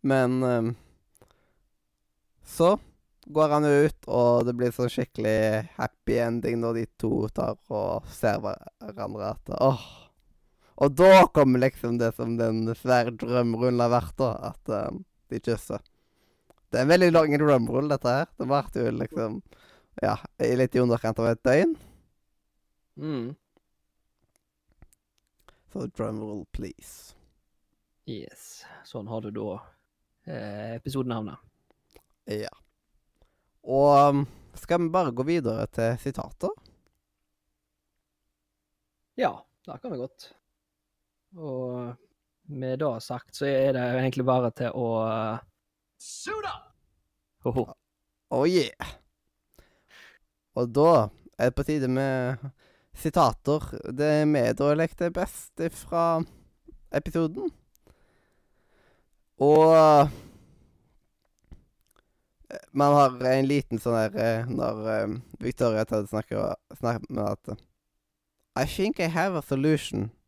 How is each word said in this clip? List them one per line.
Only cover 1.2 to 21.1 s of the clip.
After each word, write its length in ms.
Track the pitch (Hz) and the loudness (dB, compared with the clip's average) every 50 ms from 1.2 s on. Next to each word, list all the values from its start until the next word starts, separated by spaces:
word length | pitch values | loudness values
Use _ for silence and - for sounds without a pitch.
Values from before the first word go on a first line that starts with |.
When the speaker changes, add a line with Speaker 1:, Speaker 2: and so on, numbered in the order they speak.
| - _ _ _ _ _ _ _ _ _ _ _ _ _ _ _ _ _ _ _ _ _ _ _ _ | -20 _ _ _ _ _ _ _ _ _ _ _ _ _ _ _ _ _ _ _ _ _ _ _ _
Speaker 1:
så 300 | - - - 165 175 208 - - - _ _ _ _ _ _ _ | -18 -2 2 4 4 4 2 -2 -18 _ _ _ _ _ _ _
går 220 | - 147 151 156 151 | -6 0 0 2 2
han 160 | 147 147 151 | 2 2 4
ut, 400 | 147 143 143 147 151 - _ - | 4 4 4 4 2 0 _ -10
og 380 | - - 123 120 120 120 120 117 | -4 0 2 4 4 4 2 2
det 80 | 123 120 | 0 -2
blir 160 | 120 123 120 | -2 -2 -2
sånn 220 | 113 - 123 123 | -2 -2 -4 -4
skikkelig 760 | - - - - _ - 110 110 110 110 110 110 107 110 110 170 - - | -2 -4 -6 -6 _ -4 -2 0 0 0 0 0 0 -2 -4 -8 -8 -8
happy 400 | - 113 _ _ _ - 117 120 | -8 -8 _ _ _ -2 -2 0
ending 420 | 117 117 117 117 101 117 117 117 | 0 -2 -4 -4 -4 -4 -4 -4
når 140 | 113 117 113 | -4 -4 -4
de 120 | 113 110 - _ _ | -4 -6 -8 _ _
to 300 | - 110 127 - 104 107 | -4 -2 -2 -2 -4 -4
tar 280 | - - - 113 107 - _ _ | -4 -4 -4 -4 -6 -8 _ _
og 340 | 120 104 101 92 82 - - | -8 -6 -4 -4 -6 -8 -10
ser 300 | - - - - 110 104 - | -12 -12 -2 -2 -2 -2 -2
hverandre 920 | 110 101 - - - - _ _ 120 107 104 101 104 98 101 107 98 101 | -4 -8 -10 -10 -14 -20 _ _ -18 -18 -12 -10 -10 -10 -8 -8 -8 -8
at, 180 | 107 - - - - - | -8 -10 -12 -12 -4 0
åh. 200 | - 135 135 - - - - - - _ _ _ _ _ _ _ _ _ _ _ _ _ _ - | 2 2 2 0 -6 -18 -20 -20 -20 _ _ _ _ _ _ _ _ _ _ _ _ _ _ 2
Og 120 | 139 143 | 2 2
da 340 | 139 127 180 190 190 190 175 - | 6 8 10 12 12 12 10 8
kommer 320 | _ 160 143 131 127 123 | _ 4 6 6 6 4
liksom 380 | 127 135 - - - 120 117 120 | 4 2 0 -2 -6 -4 -2 0
det 100 | 120 113 113 | 0 -2 -2
som 160 | - 120 117 117 | -4 -6 -4 -2
den 300 | 117 117 113 110 113 113 | -2 0 0 0 -2 -2
svære 460 | 113 117 - - 123 127 123 120 120 120 | -4 -6 -4 0 2 2 2 2 0 -6
drømrullen 640 | 107 - 117 123 123 120 117 113 113 123 127 123 120 | -8 -6 -2 0 0 0 0 0 0 0 0 2 2
har 120 | 120 120 | 2 2
vært 260 | 120 120 117 - - | 2 0 -2 -4 -6
da, 160 | - 135 123 107 - | -4 -4 -4 -2 -6
at, 260 | - - - - _ - | -10 -12 -12 -12 _ -6
ehm, 360 | 110 101 - - - - 190 _ _ _ _ _ | -6 -6 -6 -8 -10 -12 -14 _ _ _ _ _
de 100 | 120 117 | -12 -8
kysser. 400 | - - 113 104 - - 101 - - _ _ _ _ _ _ _ _ _ _ _ _ _ _ _ _ _ | -4 -4 -4 -4 -4 -10 -12 -12 -12 _ _ _ _ _ _ _ _ _ _ _ _ _ _ _ _ _
Det 80 | - 123 | 0 0
er 20 | |
en 60 | 127 143 | 4 6
veldig 220 | 170 180 185 175 | 6 6 6 6
lang 180 | 165 170 156 156 147 147 | 6 6 4 4 2 2
drømrull, 500 | 151 151 143 127 117 - 120 127 143 151 | 4 4 4 4 4 0 -2 -2 0 -2
dette 220 | 147 131 - 123 | -2 -2 0 0
her. 160 | 123 139 165 - _ | 0 0 -2 -6 _
Det 120 | _ - 127 | _ -4 0
varte 340 | 139 143 - - - 127 | 0 -2 -2 -4 -6 -2
jo 80 | 120 117 | -2 -2
liksom, 460 | 113 117 120 117 - - 113 107 113 - - _ - _ _ _ _ _ _ _ _ - | -2 -4 -8 -8 -6 -6 -6 -6 -6 -10 -12 _ -20 _ _ _ _ _ _ _ _ -4
ja, 140 | - 104 107 - - - _ _ | -2 -2 -2 -4 -8 -20 _ _
i 160 | 120 120 123 | -2 0 2
litt 180 | 123 131 123 - | 2 0 2 2
i 60 | 127 | 2
underkant 400 | 123 120 117 113 - 113 | 2 2 2 0 -2 -4